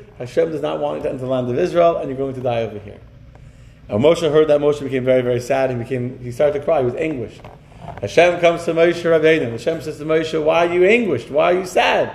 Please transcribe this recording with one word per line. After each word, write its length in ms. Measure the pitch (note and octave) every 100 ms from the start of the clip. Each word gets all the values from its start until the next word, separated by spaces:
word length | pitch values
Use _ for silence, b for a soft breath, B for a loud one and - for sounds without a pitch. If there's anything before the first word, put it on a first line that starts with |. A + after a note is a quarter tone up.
| - -
Hashem 320 | B2 - E3
does 120 | D3+
not 180 | D3 D#3
want 180 | D3 D3+
you 40 |
to 40 | C#3+
enter 160 | C#3
the 60 | B2+
land 200 | C3 B2
of 80 | B2+
Israel, 380 | F3 E3 E3+ E3
and 120 | D3
you're 100 | C3
going 160 | C3+
to 60 | B2+
die 220 | B2 A#2
over 160 | A2 G#2
here." 200 | G2 G2+ - - - b b b b b -
And 140 | G#2
Moshe 280 | D3 E3 E3
heard 180 | D#3 D3+
that, 120 | D3
Moshe 220 | D3 D3
became 220 | C3+ C3
very, 180 | B2+ C3
very 180 | B2 B2
sad. 300 | A#2+ C3+ C3
He 60 | B2
became, 420 | A#2 C3 B2 -
he 80 | B2
started 280 | A#2+ D3+ C#3+
to 60 |
cry. 160 | D#3 D#3
He 60 | B2
was 80 | C3
anguished. 440 | D#3+ C#3 G#2+ - - - B B B -
Hashem 400 | G#2 - F3 F3
comes 240 | E3+ E3
to 100 | -
Moshe 280 | E3 F3 E3+
Rabbeinu. 500 | E3 E3 D#3 D#3+ B2+
Hashem 280 | A2+ E3 D#3+
says 180 | D#3 D3
to 60 |
Moshe, 380 | D3+ D#3+ D#3+ D#3+
"Why 240 | D3+ E3 F3
are 80 |
you 100 | F3
anguished? 460 | F3+ A#3 G#3+ B2+ -
Why 220 | C#3 E3+
are 60 | F#3
you 80 | F#3
sad?" 440 | - A#3+ F#3+ -